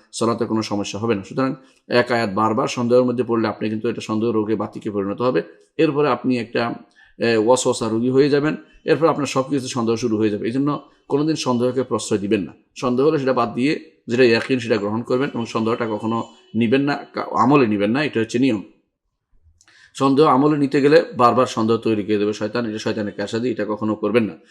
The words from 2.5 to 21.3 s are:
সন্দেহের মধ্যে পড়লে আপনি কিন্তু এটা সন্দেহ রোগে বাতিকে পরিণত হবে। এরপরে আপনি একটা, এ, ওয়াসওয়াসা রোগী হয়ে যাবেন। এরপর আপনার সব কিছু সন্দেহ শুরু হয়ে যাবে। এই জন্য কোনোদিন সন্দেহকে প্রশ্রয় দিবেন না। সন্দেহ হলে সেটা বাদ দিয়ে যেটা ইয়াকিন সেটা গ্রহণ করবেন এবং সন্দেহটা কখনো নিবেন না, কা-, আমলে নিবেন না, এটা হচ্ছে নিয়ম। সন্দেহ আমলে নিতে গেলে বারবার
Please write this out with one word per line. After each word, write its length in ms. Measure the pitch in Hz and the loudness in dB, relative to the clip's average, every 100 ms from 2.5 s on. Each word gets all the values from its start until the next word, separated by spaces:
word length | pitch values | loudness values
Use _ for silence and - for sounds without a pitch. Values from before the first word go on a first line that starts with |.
| 113 - | 0 -2
সন্দেহের 380 | 127 120 123 123 | -2 2 4 4
মধ্যে 180 | 120 | 0
পড়লে 240 | 113 117 110 | -2 0 -2
আপনি 220 | - 113 | -2 -6
কিন্তু 180 | 107 117 | -4 -4
এটা 140 | 104 | -4
সন্দেহ 280 | - 107 117 | -4 -2 0
রোগে 260 | 110 107 101 | 0 0 -2
বাতিকে 360 | 107 107 113 | -4 -8 -6
পরিণত 300 | 101 98 101 | -4 -4 -2
হবে। 200 | 123 - - - _ - | -2 -2 -4 -12 _ 0
এরপরে 320 | 156 143 147 | 0 2 0
আপনি 280 | 120 131 123 | 0 0 -2
একটা, 360 | 110 - 117 113 - _ - - | -2 -4 -4 -6 -14 _ -20 -4
এ, 200 | 117 113 | 0 2
ওয়াসওয়াসা 520 | 110 127 127 117 113 | 4 4 2 -2 -2
রোগী 200 | 113 127 | 0 2
হয়ে 200 | 131 143 | 4 4
যাবেন। 260 | 143 151 - - _ - | 2 0 -4 -10 _ -2
এরপর 220 | 143 160 | 2 2
আপনার 180 | 147 135 | 2 -2
সব 180 | 135 131 | -2 -2
কিছু 180 | 143 127 | -4 -4
সন্দেহ 280 | 123 113 113 | -2 -2 0
শুরু 220 | 120 110 | 0 0
হয়ে 120 | 110 | 0
যাবে। 160 | 104 104 | 0 -4
এই 60 | |
জন্য 380 | 131 143 143 - _ - | -2 -2 -4 -8 _ -4
কোনোদিন 280 | 139 156 151 | 0 0 0
সন্দেহকে 480 | 135 120 127 127 | 0 0 0 0
প্রশ্রয় 360 | 127 110 - 107 | -2 -4 -2 -2
দিবেন 220 | 101 107 | 0 -2
না। 120 | 76 - _ - | -2 -12 _ -6
সন্দেহ 300 | 131 123 151 | -2 2 2
হলে 140 | 156 | 2
সেটা 140 | 131 | 0
বাদ 200 | 123 117 | 0 -2
দিয়ে 380 | 120 139 - - _ - | -2 -2 -2 -8 _ -2
যেটা 160 | 120 | 2
ইয়াকিন 360 | 120 113 - 127 | 4 4 0 -2
সেটা 180 | 117 110 | 0 -2
গ্রহণ 240 | 104 113 | -2 -4
করবেন 280 | 117 127 143 | -2 -2 -2
এবং 120 | 123 110 | -4 -6
সন্দেহটা 420 | 117 110 117 113 | -2 -2 -2 -2
কখনো 360 | 104 110 117 - - _ 110 | -4 -2 -4 -6 -14 _ -2
নিবেন 260 | 117 135 | 2 2
না, 240 | 143 143 - | 0 -4 -6
কা-, 220 | - - 92 | -10 -4 0
আমলে 300 | 120 147 113 | 4 4 4
নিবেন 240 | 101 101 | 2 0
না, 120 | 135 | 0
এটা 160 | 143 113 | -2 -2
হচ্ছে 200 | 110 123 | -2 0
নিয়ম। 220 | 135 107 - _ _ _ _ _ _ _ _ _ _ _ _ | 0 0 -6 _ _ _ _ _ _ _ _ _ _ _ _
সন্দেহ 320 | - 135 135 156 | 0 2 4 6
আমলে 320 | 131 151 147 | 6 4 2
নিতে 240 | 135 147 | 2 2
গেলে 220 | 143 160 - - | 6 6 4 2
বারবার 280 | 120 | 4